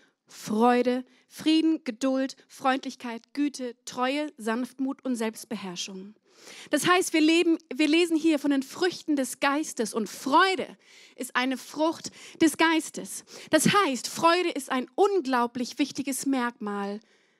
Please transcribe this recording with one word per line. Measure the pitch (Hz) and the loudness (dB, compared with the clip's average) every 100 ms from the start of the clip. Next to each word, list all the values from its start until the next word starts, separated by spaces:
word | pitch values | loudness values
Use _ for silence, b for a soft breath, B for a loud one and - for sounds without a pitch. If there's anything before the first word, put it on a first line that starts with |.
| b b _ | b b _
Freude, | - - 214 240 247 247 254 254 b b | -14 -4 2 4 4 2 -2 -6 b b
Frieden, | - 311 320 320 320 | -4 2 4 4 0
Geduld, | - 220 269 262 262 - b | -4 -2 0 0 -2 -8 b
Freundlichkeit, | - 269 262 269 - 240 226 _ | -4 -2 0 -4 -12 -12 -12 _
Güte, | 285 294 - 247 233 - | -4 -4 -4 -10 -10 -10
Treue, | 247 254 285 302 - | -2 0 0 -4 -6
Sanftmut | 220 226 247 - 269 269 | -4 -4 -4 -6 -6 -4
und | 262 233 | -4 -2
Selbstbeherrschung.“ | 220 226 - 202 190 180 - 190 202 - B B B B B | -4 -6 -10 -8 -8 -10 -10 -12 -16 -20 B B B B B
Das | 294 339 | 0 2
heißt, | 359 - | 2 2
wir | 320 | 2
leben, | 311 330 330 320 - | 4 4 4 0 -2
wir | 262 302 | 0 2
lesen | 330 339 320 | 4 2 2
hier | 320 294 | 2 2
von | 285 | 2
den | 277 | 0
Früchten | 262 - 359 - - 277 | -2 -2 -2 -2 -2 -2
des | 254 - | -2 0
Geistes | 277 285 302 - 214 | 0 0 -4 -4 -4
und | 233 202 | -4 -6
Freude | - 262 311 381 349 - 190 b b b b | -6 2 4 4 2 -6 -12 b b b b
ist | 254 247 | -6 -2
eine | 254 254 | -2 -4
Frucht | - 285 320 - - B B B | -6 -2 0 -2 -10 B B B
des | 320 - | 2 4
Geistes. | 330 320 - 190 196 - - B B | 2 2 -2 -12 -12 -14 -16 B B
Das | 311 - | 2 4
heißt, | 403 330 240 - | 4 2 -2 -6
Freude | - 330 349 349 | 2 4 4 0
ist | 277 - | -4 -4
ein | 262 - - | -4 -2 2
unglaublich | 403 381 262 247 240 240 240 - | 2 2 0 0 0 -2 -6 -4
wichtiges | - - 277 - 277 | -4 -4 -6 -4 -2
Merkmal | 269 - - 208 202 202 208 _ _ _ | 0 -2 -4 -8 -6 -6 -8 _ _ _